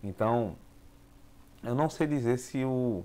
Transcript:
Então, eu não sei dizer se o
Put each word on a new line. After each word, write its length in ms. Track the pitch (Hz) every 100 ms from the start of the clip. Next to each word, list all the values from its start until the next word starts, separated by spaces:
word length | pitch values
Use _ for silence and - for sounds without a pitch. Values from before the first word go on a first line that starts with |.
Então, 520 | 101 92 107 120 110 85 - - - - - - - - - -
eu 120 | 113
não 140 | 123 156
sei 180 | - 156
dizer 300 | 147 117 123
se 260 | 123 135
o 400 | 131 127 123 101